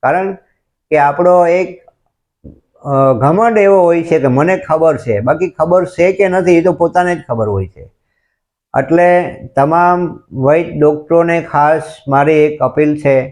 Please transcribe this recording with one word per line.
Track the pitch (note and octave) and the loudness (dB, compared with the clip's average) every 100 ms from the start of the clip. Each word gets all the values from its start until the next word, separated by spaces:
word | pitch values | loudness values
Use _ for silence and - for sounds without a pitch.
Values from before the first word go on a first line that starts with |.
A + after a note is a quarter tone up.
કારણ | C3 E3+ G3 F#3+ _ _ _ _ _ | -2 -2 -4 -8 _ _ _ _ _
કે | D3+ | 0
આપણો | C#3+ C#3+ F3+ F3+ E3+ | 0 2 2 4 2
એક, | F3 F3+ F3+ _ _ _ _ _ _ - - _ _ | 0 -2 -10 _ _ _ _ _ _ -20 -20 _ _
અ, | C#3+ C3+ C3+ | -4 0 2
ઘમંડ | B2 C3+ F3+ A3+ G#3+ | 2 0 2 2 2
એવો | G3 G3 | 4 4
હોય | F3 E3+ | 4 0
છે | E3 D#3+ | 0 0
કે | C3+ | 0
મને | B2+ D#3+ F#3 | 0 0 -2
ખબર | - D#3+ D#3+ C#3 | -2 0 0 0
છે, | A#2+ G#2 | -4 -4
બાકી | B2 D#3 F3+ | -2 -2 -4
ખબર | - D#3+ F3+ | -4 0 0
છે | F3+ - F3 | -2 -2 -2
કે | F#3 G3 | 2 0
નથી | F#3 F3+ E3+ | 0 2 2
એ | |
તો | F3+ | 2
પોતાને | E3+ E3+ F3+ F3+ E3+ | 0 -2 0 -2 -4
જ | - | -6
ખબર | A#2 G#2+ | -6 -4
હોય | G2 F#2 | -4 -6
છે. | - - _ _ _ _ _ _ _ _ | -12 -20 _ _ _ _ _ _ _ _
એટલે | - C3 E3 F3 F3 E3+ - - - | -4 0 2 2 2 -2 -10 -8 -2
તમામ | C#3+ E3 F3 F3+ F3 G2+ _ | 0 2 2 0 -4 -8 _
વૈદ | C3+ C3 D#3 E3+ D3 | -4 0 0 -2 0
ડૉક્ટરોને | D3 D3+ - E3+ E3+ E3+ | 0 0 -2 0 2 -2
ખાસ | D#3 D3 D3 D#3+ - - - | -2 0 0 0 -4 -16 -2
મારી | C3+ C#3+ | 0 2
એક | D#3 D3+ D3+ | 2 2 0
અપીલ | D#3+ D#3 D3+ D3+ | -4 0 -2 0
છે | C#3+ C3+ B2+ | 0 0 -2